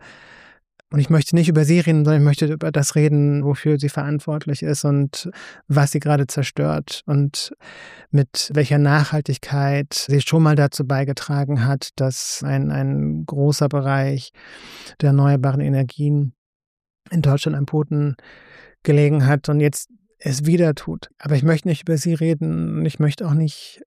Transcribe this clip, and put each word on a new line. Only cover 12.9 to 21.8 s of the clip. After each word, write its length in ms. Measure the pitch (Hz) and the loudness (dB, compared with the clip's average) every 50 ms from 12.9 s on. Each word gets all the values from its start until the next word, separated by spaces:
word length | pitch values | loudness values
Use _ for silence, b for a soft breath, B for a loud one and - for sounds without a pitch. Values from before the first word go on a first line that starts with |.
| 139 143 143 147 151 156 156 | -2 -2 -2 -2 -4 -6 -6
großer 460 | - 147 139 139 147 143 - 151 143 | -6 -2 0 0 2 2 2 0 -2
Bereich 640 | 147 143 135 139 139 135 135 135 139 131 - - B B B B B B B B B B B B B B | -2 -2 -2 0 -2 0 -2 -2 -4 -6 -8 -12 B B B B B B B B B B B B B B
der 80 | 151 143 | 2 4
erneuerbaren 520 | 139 139 139 139 139 131 127 139 135 143 | 4 4 4 4 2 2 2 0 0 0
Energien 720 | 143 143 139 135 135 123 - - 147 147 147 143 143 127 - _ _ _ _ _ _ _ _ _ _ _ _ _ _ - | 0 0 0 0 -2 -2 -4 -4 -2 0 0 0 -2 -4 -6 _ _ _ _ _ _ _ _ _ _ _ _ _ _ -4
in 120 | 180 170 | -2 0
Deutschland 340 | 143 139 135 143 - 160 151 | 2 2 2 2 0 -2 -4
am 80 | 139 139 | -4 -4
Boden 520 | - - 151 151 - 151 147 147 147 131 - B B B B B B B B B B B B | -2 -2 -2 -2 0 0 -2 -2 -2 -4 -6 B B B B B B B B B B B B
gelegen 440 | - 156 147 147 147 143 151 151 131 | 0 2 4 4 4 4 4 4 4
hat 220 | 131 147 143 - - | 2 2 2 0 0
und 120 | 147 151 | 0 2
jetzt 280 | 147 147 139 - - - _ _ _ _ _ _ | 2 0 0 -4 -10 -16 _ _ _ _ _ _
es 220 | - 151 131 131 147 | -6 -6 -4 -2 0
wieder 300 | 160 170 170 175 160 143 | 2 2 4 4 2 0
tut. 340 | - - 165 165 - - - _ _ | -2 -6 -10 -10 -10 -12 -18 _ _
Aber 160 | - 147 151 | -4 -2 0
ich 80 | 135 | 2
möchte 240 | 139 165 165 156 - | 2 2 2 2 0
nicht 140 | 185 160 - | -2 -4 -2